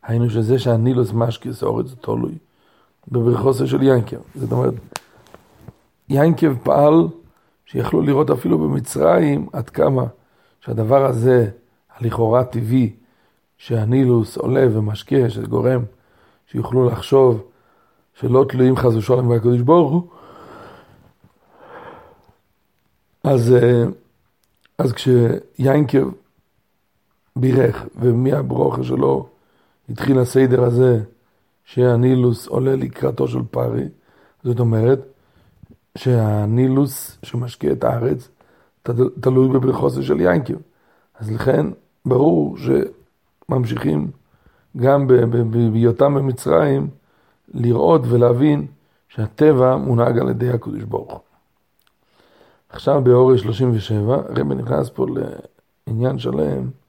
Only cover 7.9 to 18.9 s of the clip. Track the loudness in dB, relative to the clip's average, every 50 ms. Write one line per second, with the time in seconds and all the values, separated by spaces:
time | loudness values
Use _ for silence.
7.9 | -2 0 0 2 2 2 2 0 0 -2 0 -2 -2 0 0 -2 -4 -4 -6 -6
8.9 | -4 0 2 4 4 4 2 2 0 -2 -4 -8 -10 -10 -10 -10 _ -2 0 0
9.9 | 0 -2 -4 -6 -10 _ _ _ _ _ _ _ _ _ _ -8 -6 -4 0 2
10.9 | 2 2 2 2 0 0 2 2 4 4 2 0 -4 -12 _ _ _ _ _ _
11.9 | _ -6 -6 -6 -2 -2 -2 2 2 0 0 0 -4 -8 -4 -2 0 0 0 0
12.9 | -4 _ _ _ _ _ _ _ _ _ _ _ _ _ -8 -6 -4 -2 -2 0
13.9 | 2 2 2 4 2 2 0 -2 -6 -8 -4 -2 0 2 2 2 2 0 -2 -4
14.9 | -6 -10 -6 -2 0 0 0 0 -2 -6 -8 -4 -4 -2 0 0 0 -2 -4 -6
15.9 | _ _ _ _ _ _ _ _ _ _ _ _ -8 -8 -6 -2 0 0 0 0
16.9 | 0 -4 -4 0 2 4 4 4 2 0 -6 -14 _ _ _ _ _ _ _ _
17.9 | _ _ _ _ _ _ -4 0 2 2 2 2 2 2 2 2 2 2 0 0